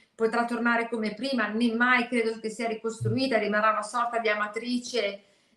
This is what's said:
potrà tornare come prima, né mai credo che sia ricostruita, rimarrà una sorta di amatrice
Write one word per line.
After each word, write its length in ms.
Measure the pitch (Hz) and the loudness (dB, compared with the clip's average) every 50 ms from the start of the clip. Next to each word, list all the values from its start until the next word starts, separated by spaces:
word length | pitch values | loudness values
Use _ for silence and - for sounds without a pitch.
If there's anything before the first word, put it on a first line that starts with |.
| - _ _ | -20 _ _
potrà 320 | - 226 220 233 240 233 | -2 0 0 2 0 0
tornare 440 | 233 240 226 233 240 233 233 233 233 | 0 0 0 2 2 2 2 0 -2
come 240 | - 220 214 208 208 | -2 -2 -2 -4 -4
prima, 340 | - 254 269 269 233 214 208 | -4 -4 -2 0 0 0 0
né 260 | 208 226 240 233 220 | 0 2 2 2 4
mai 340 | 233 247 247 254 240 240 - | 4 4 4 4 4 2 2
credo 320 | 247 240 220 220 226 220 | 0 0 2 0 -2 -2
che 100 | - 220 | -6 -8
sia 180 | 214 - 233 226 | -6 -4 -4 -4
ricostruita, 680 | 220 220 - 226 220 - 220 214 220 254 269 262 247 214 | -4 -4 -4 -6 -6 -2 -2 -2 0 0 0 2 2 2
rimarrà 340 | 202 202 202 214 214 220 | 2 2 2 2 4 4
una 120 | 214 214 214 | 2 2 -2
sorta 360 | - - 247 240 233 233 226 | -2 -2 -2 -2 0 -2 0
di 80 | 220 214 | 0 0
amatrice 920 | 208 208 208 208 - 220 233 247 247 240 240 - - 233 202 202 202 202 - _ _ _ _ _ _ | 0 0 -2 -4 -4 -8 -6 -2 -4 -4 -4 -2 -2 -2 -2 -2 -4 -6 -14 _ _ _ _ _ _